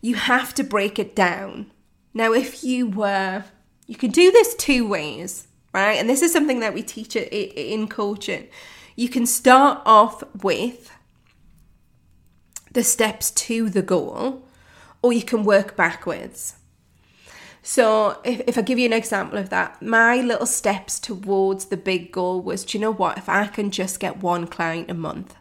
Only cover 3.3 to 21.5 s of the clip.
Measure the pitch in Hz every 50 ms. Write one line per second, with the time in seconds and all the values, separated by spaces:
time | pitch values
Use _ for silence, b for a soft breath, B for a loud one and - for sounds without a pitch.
3.3 | 185 202 202 - _ _ _ _ _ _ _ - 240 - - 233 - 320 359 370
4.3 | 381 466 440 453 466 - - - 277 254 233 214 202 170 151 151 123 117 170 190
5.3 | - - - _ _ _ _ _ _ 190 196 208 220 - - 226 262 277 339 330
6.3 | 330 349 294 302 262 240 226 220 190 - 226 - - 220 220 - - 226 185 -
7.3 | - 214 202 - - - 143 113 208 220 214 214 - - 208 202 208 202 - -
8.3 | - - - B B B B B B B B B B - 233 247 247 262 233 240
9.3 | - - - 262 254 262 277 285 - - - - 220 214 214 233 - - - -
10.3 | _ 196 185 202 - 107 180 247 240 - - - - _ _ _ _ _ _ _
11.3 | _ _ _ - _ _ _ _ _ _ _ _ _ _ _ _ _ _ _ _
12.3 | _ _ _ _ _ - _ _ - 254 233 - - - 226 214 208 - - -
13.3 | - - - - 233 226 226 220 185 202 185 - 185 175 - - - - - 262
14.3 | 262 269 b b b b b b b b b b b b - 247 240 233 233 -
15.3 | 247 220 214 208 208 196 196 196 - - 180 170 165 - - - 156 95 - -
16.3 | - - - - - _ _ _ _ _ _ _ _ B B B B B B B
17.3 | B B B B B B B - - - 240 220 220 214 214 202 - - - -
18.3 | 247 208 - - 240 247 208 185 262 233 247 233 226 226 226 - 226 196 190 -
19.3 | - 208 196 190 190 185 180 - - - - 214 233 226 226 233 240 247 247 247
20.3 | 233 - - 233 - - - 220 202 190 - - - - - - 220 185 202 190
21.3 | 196 190 190 190